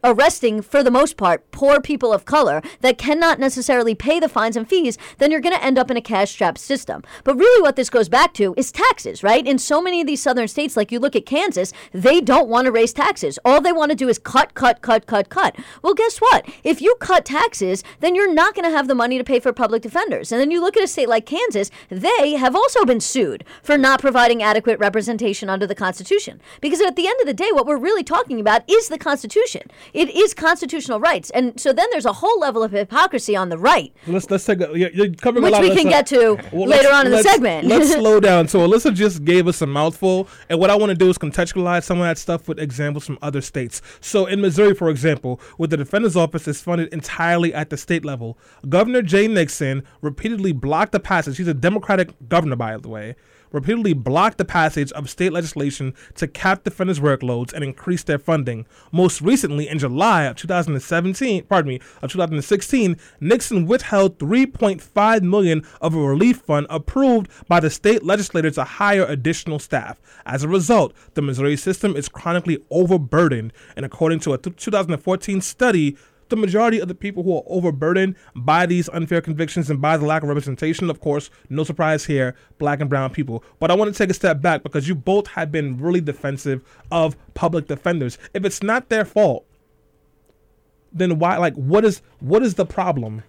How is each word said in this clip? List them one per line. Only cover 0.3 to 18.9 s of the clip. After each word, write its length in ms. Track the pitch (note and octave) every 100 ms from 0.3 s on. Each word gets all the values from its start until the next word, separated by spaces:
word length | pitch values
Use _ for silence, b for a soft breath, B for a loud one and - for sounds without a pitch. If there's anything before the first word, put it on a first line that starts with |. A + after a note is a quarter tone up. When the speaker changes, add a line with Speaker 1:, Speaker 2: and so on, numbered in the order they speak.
| - A#3+ G#3+
Speaker 1:
for 220 | G3 C#4+
the 80 | C4
most 260 | B3 D#4+ -
part, 320 | F#3+ E3 _
poor 320 | - C#4 C#4+
people 320 | C#4 C#4+ A#3+
of 120 | G3+ -
color 360 | D4 A#3 D3+ C#4+ B
that 140 | B3+ B3
cannot 440 | B3+ D4+ E4 B3+
necessarily 560 | C4+ B3+ B3 B3+ A#3 A3
pay 240 | B3 E4
the 100 | D#4
fines 260 | A#3+ A3 A3+
and 140 | B3+
fees, 300 | F#4 C#4+ - B -
then 140 | C#4+
you're 80 | D#4
gonna 160 | E4 F4
end 240 | C4 C4
up 100 | B3+
in 80 | B3
a 40 |
cash-strapped 580 | A#3 F#3+ G3 - F#3 E3
system. 420 | - - - D2 - B
But 140 | - C4
really 220 | G#4+ B4
what 120 | D4+ C4+
this 140 | C4
goes 180 | B3 F#3
back 280 | A#3+ E4+ -
to 180 | G3 F3+
is 160 | C4
taxes, 520 | - A#4 G#4+ - -
right? 240 | G3+ A#3 B3
In 100 | C4
so 240 | - D4+
many 200 | F4+ F4+
of 40 | C#4+
these 160 | C#4
southern 260 | C#4+ B3 A3+
states, 300 | - D4 -
like 140 | G#3
you 80 | A#3+
look 160 | C#4 A#3+
at 100 | -
Kansas, 480 | C#4 G4 F#3 F#3 B B
they 300 | F#3 G#3+ E4
don't 260 | C4+ C4+ A3
wanna 240 | A#3 B3+
raise 220 | A#3 A#3
taxes. 460 | - D#4+ - D#3 -
All 180 | B3 C#4+
they 100 | D#4+
wanna 240 | E4 D4 D4+
do 120 | B3+
is 120 | A3+
cut, 340 | - C4 D4+
cut, 300 | - C4+ -
cut, 240 | - A3 -
cut, 220 | A#3+ D4
cut. 260 | F4+ G4 - B B
Well, 140 | E4+ G4+
guess 240 | A4+ -
what? 280 | A#4 A3+ - B
If 200 | - D#4+
you 120 | F4 B4
cut 260 | - F4+ -
taxes, 580 | C#4+ G#4+ - F#3 G3 B B
then 140 | D#4+
you're 180 | F4+ G4+
not 220 | D#4 F#4+
gonna 160 | G#4 E4+
have 180 | D#4
the 60 | C4